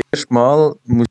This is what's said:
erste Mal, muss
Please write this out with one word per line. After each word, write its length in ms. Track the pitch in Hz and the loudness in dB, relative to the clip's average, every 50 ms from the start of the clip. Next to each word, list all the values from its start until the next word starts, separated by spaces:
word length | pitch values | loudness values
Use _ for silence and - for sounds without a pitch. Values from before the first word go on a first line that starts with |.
| - _ | -8 _
erste 220 | - - - - 127 | -6 -8 -6 -4 -2
Mal, 420 | 120 120 131 147 156 156 147 - - _ | 0 2 2 2 2 0 0 -2 -6 _
muss 220 | - 123 120 120 - | -4 -2 0 0 -2